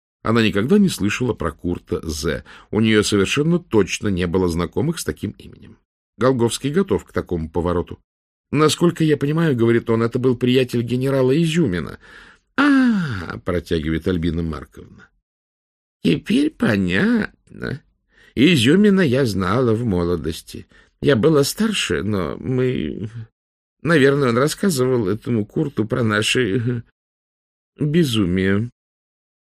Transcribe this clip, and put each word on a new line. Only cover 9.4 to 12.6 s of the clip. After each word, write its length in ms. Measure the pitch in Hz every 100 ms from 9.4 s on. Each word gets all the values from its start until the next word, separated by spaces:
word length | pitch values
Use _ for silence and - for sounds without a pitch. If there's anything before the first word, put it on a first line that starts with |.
| 165 120
говорит 320 | 113 117 -
он, — 140 | 113
это 160 | 117 127
был 180 | 127 120
приятель 440 | 123 127 127 120
генерала 540 | 117 123 135 135 127 147
Изюмина". 640 | 165 165 131 87 55 - - - - _ _
"А, — 800 | -